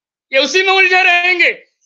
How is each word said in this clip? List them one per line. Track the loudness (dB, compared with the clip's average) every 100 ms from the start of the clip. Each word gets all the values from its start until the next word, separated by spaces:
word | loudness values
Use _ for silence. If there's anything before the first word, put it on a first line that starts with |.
| _ _ _
ये | -2
उसी | 0 0
में | 0
उलझे | 0 2 2
रहेंगे। | 2 0 0 0 -2 -4 _ _